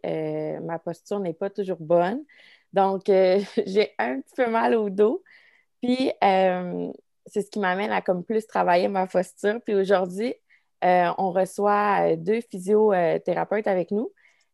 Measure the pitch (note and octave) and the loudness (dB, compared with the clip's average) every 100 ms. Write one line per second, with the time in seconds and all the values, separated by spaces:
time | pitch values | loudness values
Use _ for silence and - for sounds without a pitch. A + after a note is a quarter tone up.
0 | - D#3+ D#3 D#3 D#3 D#3 E3 E3 - E3 | -6 -4 -4 -4 -6 -6 -8 -8 -8 -12
1 | - G#3 F#3 D#3+ G3 G#3 F#3 E3+ D#3 E3+ | -8 -6 -6 -6 -8 -6 -6 -6 0 2
2 | F3 B3+ D4+ _ - _ _ G3 F#3+ F#3+ | 2 -2 -10 _ -20 _ _ 0 2 0
3 | G3 F#3+ F#3 F#3+ G3 - F#3+ G3 G#3 - | 2 4 4 2 0 -4 -2 0 0 -2
4 | - C4+ - - A#3+ A3+ A#3 A#3 G#3 G3 | -6 -6 -8 -4 -2 0 2 0 0 2
5 | G#3 F4 - - _ _ _ _ B3 B3+ | 2 2 -8 -20 _ _ _ _ -2 0
6 | C4 - G3 F#3+ F#3+ F3+ F3+ F3 F3 - | 0 0 2 4 2 0 -4 -6 -8 -10
7 | _ _ - G#3+ G3+ G#3+ F#3+ F#3 G#3+ G3 | _ _ -10 -8 -6 -2 -2 -2 -2 -2
8 | F#3+ F3+ F3 A3 A3 F#3+ F3+ F3 G3+ G3 | -2 -2 -2 -4 -2 -2 2 2 2 -2
9 | F#3 F#3 F#3 - G3+ A3+ - G3+ F#3+ F#3+ | -2 -2 -4 -4 -4 -2 -2 0 2 2
10 | F#3 F#3 A#3+ - _ _ _ _ F3+ F3+ | 0 -4 -6 -6 _ _ _ _ 2 4
11 | F3 - F#3+ F#3 F#3 - G3+ G#3 G#3 F#3 | 2 0 -2 0 -2 0 0 2 2 2
12 | E3+ E3 E3 A3+ A3+ F#3+ F#3 G#3+ G#3+ F#3 | 2 0 0 -2 -4 -8 0 2 4 4
13 | E3 E3 - E3+ E3+ G#3 G#3+ F#3 E3 G3+ | 2 0 -2 -4 -2 -2 -2 -2 -2 -4
14 | D#4+ - _ _ _ | -6 -10 _ _ _